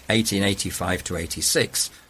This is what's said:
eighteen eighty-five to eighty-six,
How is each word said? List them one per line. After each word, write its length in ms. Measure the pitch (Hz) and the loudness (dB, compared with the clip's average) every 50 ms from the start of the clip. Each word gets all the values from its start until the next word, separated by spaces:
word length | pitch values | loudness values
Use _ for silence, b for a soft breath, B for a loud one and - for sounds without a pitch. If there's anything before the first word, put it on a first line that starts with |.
| - - | 0 2
eighteen 340 | 110 113 110 - 101 98 98 | 2 2 2 2 2 2 2
eighty-five 600 | 101 98 95 - 92 - - 87 90 90 87 - | 2 2 0 -2 -4 -4 -2 -2 0 -2 -2 -2
to 100 | - 90 | -4 -4
eighty-six, 720 | 85 85 80 - 82 78 - - 160 120 - - - - - b b b b | -4 -4 -6 -4 -2 -2 0 2 2 2 0 0 -2 -4 -4 b b b b